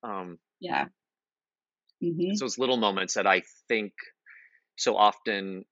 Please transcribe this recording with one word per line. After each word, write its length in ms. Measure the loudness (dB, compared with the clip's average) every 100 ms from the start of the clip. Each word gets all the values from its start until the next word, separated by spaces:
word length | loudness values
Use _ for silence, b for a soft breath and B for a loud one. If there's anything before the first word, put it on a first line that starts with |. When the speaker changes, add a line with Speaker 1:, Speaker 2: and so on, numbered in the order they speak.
Speaker 1:
Um, 340 | -8 -10 -10 -14 _ _
Speaker 2:
Yeah. 240 | -6 -4 -4 _ _ _ _ _ _ _ _ _ _ _
Mm-hmm. 260 | -4 -2 -2
Speaker 1:
it's 80 | -2
those 180 | -4 -2
little 180 | 0 2
moments 380 | 2 0 -2 0
that 100 | 4
I 160 | 4 2 _ _
think 260 | -2 -2 -10 -20 _ b b b b b -4
so 160 | 0 6
often 720 | 4 4 -4 -2 -4 -10 -14